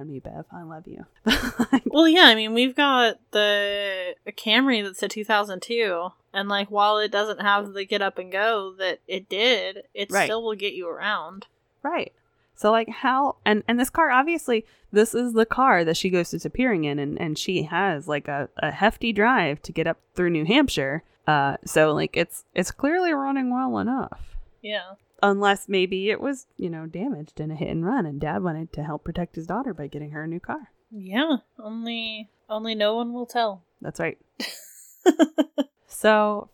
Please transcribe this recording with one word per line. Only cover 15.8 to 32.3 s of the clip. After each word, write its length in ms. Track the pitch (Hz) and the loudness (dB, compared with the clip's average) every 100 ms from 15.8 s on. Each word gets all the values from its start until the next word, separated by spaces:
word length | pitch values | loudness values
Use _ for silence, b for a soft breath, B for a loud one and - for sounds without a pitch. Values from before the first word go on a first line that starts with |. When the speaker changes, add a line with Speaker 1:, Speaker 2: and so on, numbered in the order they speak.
Speaker 1:
that 120 | 160 170 | 4 0
she 140 | 190 | 2
goes 200 | 180 170 | 0 0
disappearing 540 | 165 151 - 254 185 | -4 -6 0 2 2
in, 140 | 147 143 | 0 -2
and, 200 | 143 156 | -4 -4
and 180 | 160 151 | -4 -4
she 240 | - 180 | -2 -2
has, 420 | 156 170 196 151 147 | 0 0 0 -2 -4
like, 220 | 147 147 | -4 -4
a, 200 | 143 131 - | -6 -6 -4
a 120 | 151 | -4
hefty 420 | 143 208 - 233 | 2 0 2 -2
drive 500 | 196 220 254 160 151 | 2 4 4 2 -2
to 100 | - | -6
get 140 | 165 165 | -4 -2
up 120 | 165 _ | -4 _
through 160 | - 175 | -2 0
New 140 | 165 | 2
Hampshire. 580 | 160 262 277 - 135 156 - _ - | 4 4 4 0 -4 -6 -10 _ 0
Uh, 300 | 151 139 - | 2 2 -2
so, 280 | - 160 156 | 0 4 4
like, 220 | 151 - - | 4 -2 -2
it's, 280 | 170 - - | -4 -6 -8
it's 160 | - 185 | -4 -4
clearly 420 | - 277 359 359 | -2 0 2 0
running 400 | 285 269 277 254 | 0 -2 -2 0
well 260 | 247 262 220 | -2 -2 -2
enough. 580 | 202 262 - - - - - _ | -2 -2 -6 -10 -12 -12 -12 _
Speaker 2:
Yeah. 320 | 208 208 180 196 _ _ | -8 -8 -8 -16 _ _
Speaker 1:
Unless 460 | 202 196 202 196 - | 2 4 4 2 0
maybe 420 | 190 185 190 196 | 0 2 0 0
it 100 | 202 | -2
was, 260 | 269 269 - - | -2 -6 -10 -10
you 120 | 180 | -8
know, 160 | 160 160 | -8 -8
damaged 540 | 170 262 165 151 - | -6 -6 -6 -8 -8
in 100 | 156 | -8
a 60 | 160 | -6
hit 120 | 165 | -4
and 140 | 165 170 | -2 -2
run, 180 | 269 160 | -2 -2
and 140 | 139 | -4
Dad 220 | 151 190 | -4 -2
wanted 300 | 180 156 165 | -4 -4 -8
to 100 | - | -8
help 180 | 151 151 | -8 -8
protect 300 | - 175 170 165 | -6 -6 -6 -8
his 100 | 165 | -8
daughter 260 | 202 269 | -6 -6
by 140 | 165 147 | -8 -10
getting 240 | 147 147 | -12 -10
her 140 | 151 | -10
a 40 | 160 | -8
new 120 | 170 | -8
car. 300 | - 311 247 _ _ | -8 -10 -12 _ _
Speaker 2:
Yeah, 460 | 214 185 214 320 269 - - | -18 -6 -2 0 -2 -4 -20
only, 680 | 214 226 233 233 226 220 214 | -14 -10 -8 -8 -8 -10 -16